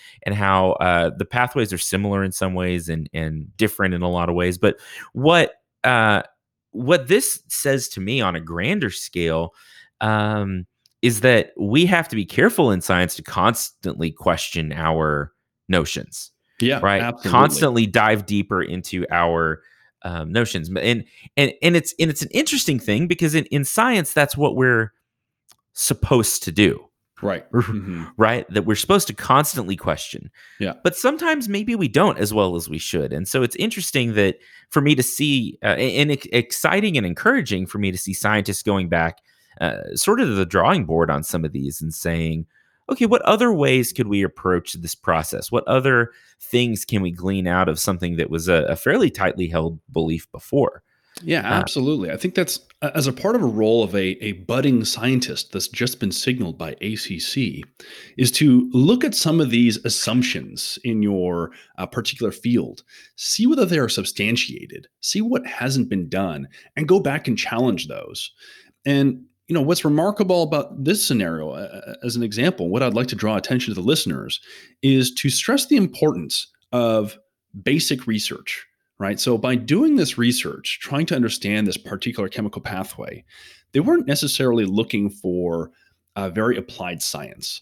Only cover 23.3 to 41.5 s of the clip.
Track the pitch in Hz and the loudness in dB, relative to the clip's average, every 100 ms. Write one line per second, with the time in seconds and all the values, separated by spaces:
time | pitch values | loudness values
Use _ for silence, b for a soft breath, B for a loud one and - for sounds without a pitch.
23.3 | 156 - 147 135 - 240 220 160 - 143 | 0 0 -2 -2 0 2 2 0 2 0
24.3 | - 147 123 127 117 110 - _ _ _ | 2 0 2 2 2 0 -8 _ _ _
25.3 | _ _ _ _ - - - - 127 107 | _ _ _ _ -6 -4 -2 2 2 2
26.3 | - - 80 98 60 - _ _ _ 104 | -2 -2 4 4 4 -6 _ _ _ -4
27.3 | 92 - 120 104 107 95 87 82 - 110 | -4 -2 0 0 -2 -6 -8 -6 2 2
28.3 | 120 - 101 92 104 - 196 - 107 - | 2 -2 0 0 0 2 2 2 -4 2
29.3 | 131 151 147 92 95 - 76 - - - | 4 4 -2 -4 -4 -4 -4 -6 -14 -16
30.3 | B B B 98 - 180 175 247 311 339 | B B B -6 -2 -2 0 0 0 0
31.3 | 311 226 202 214 233 156 101 208 - 104 | -2 -2 -4 -2 0 2 4 4 2 0
32.3 | 107 95 85 82 78 - 87 69 71 92 | 2 2 0 -6 -8 -4 -2 -2 -4 -2
33.3 | 131 123 - 220 214 170 139 117 104 95 | 0 0 -2 -4 -4 -4 -2 0 4 2
34.3 | - B B _ 151 143 139 120 - 147 | 2 B B _ 2 4 4 2 0 0
35.3 | 139 107 - 107 80 123 104 147 139 - | 0 -2 -4 -2 0 0 2 2 0 0
36.3 | 120 117 - 160 185 214 147 95 82 214 | -2 0 0 0 2 0 0 -2 -2 0
37.3 | 269 147 92 92 107 98 92 - 95 104 | 0 0 -2 -4 -2 -2 -2 -6 -2 0
38.3 | 107 98 98 - 98 90 85 82 - b | 2 0 -2 0 0 2 0 0 -4 b
39.3 | b b - 82 50 50 - - 226 202 | b b -6 -4 -4 -8 -2 0 2 2
40.3 | 98 90 95 98 185 82 82 80 73 78 | 2 2 4 4 4 2 2 2 0 -2
41.3 | 87 78 | -4 -4